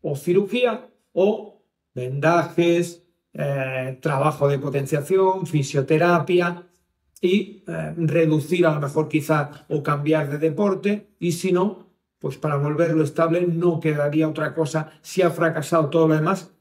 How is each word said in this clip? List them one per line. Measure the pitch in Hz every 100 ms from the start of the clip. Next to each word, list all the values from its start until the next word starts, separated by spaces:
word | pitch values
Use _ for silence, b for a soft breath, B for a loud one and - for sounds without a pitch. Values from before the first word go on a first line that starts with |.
o | 160
cirugía, | 143 - 185 202 240 247 214 - _ _
o | - 196 214 - _ _ _ _
vendajes, | - 127 139 156 170 160 - 170 170 170 - _ _ _
eh, | - 143 139 131 131 131 131
trabajo | 156 139 139 143 143
de | 139
potenciación, | 143 143 135 151 143 190 190 190
fisioterapia, | 175 151 139 147 135 156 175 170 147 175 175 175 - _ _ _ _ -
y, | 185 196 190 - -
eh, | 165 151 165
reducir | 160 165 160 151 139 180 170
a |
lo | 151
mejor | 143 151 151
quizá | 156 139 156 143 - -
o | 156
cambiar | 143 147 147 156 143
de | 147
deporte, | 160 147 202 190 202 208 - _
y | 170
si | 160 190
no, | 180 202 - - _ _ _
pues | 143 131
para | 156 143
volverlo | 147 151 170 156
estable | 147 - 165 170 175
no | 165 175 160
quedaría | 160 147 147 151 156
otra | 147 151
cosa, | 143 151 156 147 B
si | - -
ha | 180
fracasado | - 165 160 139 165 147
todo | 165 160
lo |
demás | 156 156 190 - _